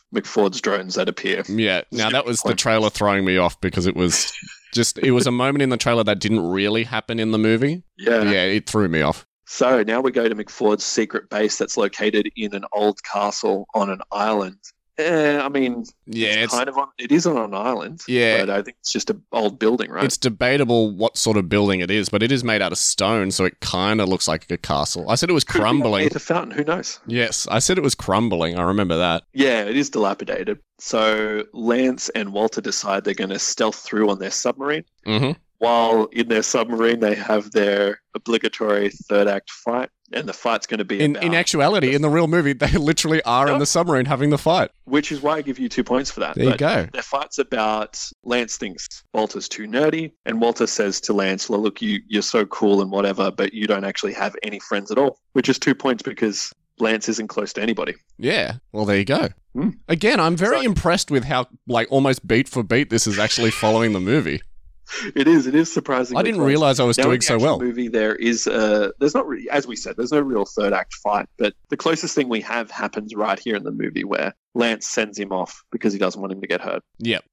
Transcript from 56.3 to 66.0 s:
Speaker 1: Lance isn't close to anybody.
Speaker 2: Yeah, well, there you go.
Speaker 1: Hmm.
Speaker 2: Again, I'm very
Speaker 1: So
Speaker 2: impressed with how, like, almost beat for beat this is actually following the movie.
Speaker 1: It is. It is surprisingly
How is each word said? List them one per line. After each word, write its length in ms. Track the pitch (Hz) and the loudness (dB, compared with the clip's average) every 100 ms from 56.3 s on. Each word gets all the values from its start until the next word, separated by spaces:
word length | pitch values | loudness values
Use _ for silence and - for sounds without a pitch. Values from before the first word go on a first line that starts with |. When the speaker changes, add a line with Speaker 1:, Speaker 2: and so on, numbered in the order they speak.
| 98 - - _ _ | -2 -8 -12 _ _
Speaker 1:
Lance 300 | 113 110 110 | 0 0 -2
isn't 180 | 110 107 | -6 -6
close 260 | - 101 | -6 -6
to 60 | - | -4
anybody. 340 | 110 107 - - _ - | -2 -2 -4 -8 _ -6
Speaker 2:
Yeah, 420 | 120 196 80 123 - | -2 0 -2 -6 -10
well, 140 | 104 | -4
there 120 | 104 101 | 0 2
you 60 | |
go. 260 | 101 147 160 - _ 123 | 2 0 0 -6 _ -4
Speaker 1:
Hmm. 140 | 170 - - | -4 -4 -4
Speaker 2:
Again, 320 | 160 208 214 | 0 2 2
I'm 160 | 160 170 | 2 2
very 220 | 196 262 | 2 2
Speaker 1:
So 40 | |
Speaker 2:
impressed 480 | 262 180 180 175 - | 2 0 2 0 2
with 140 | 143 | 0
how, 240 | 123 127 123 - - | 0 -2 -4 -10 -2
like, 220 | 120 117 | -2 2
almost 380 | 135 135 127 - | 2 4 2 2
beat 200 | 113 139 | 2 2
for 140 | 127 | -2
beat 280 | 104 117 147 | 0 2 2
this 180 | 113 120 | 2 0
is 100 | 101 | 0
actually 320 | 107 - 117 | 0 2 0
following 420 | - 107 110 113 | 2 2 4 4
the 60 | 101 | 0
movie. 400 | 92 143 87 71 - - - - - - - | 2 2 2 -4 -8 -18 -20 -20 -14 -10 -6
Speaker 1:
It 140 | - 139 | 2 6
is. 180 | 165 127 | 6 6
It 80 | |
is 160 | 147 165 | 2 2
surprisingly 480 | - - 131 | -2 -2 -2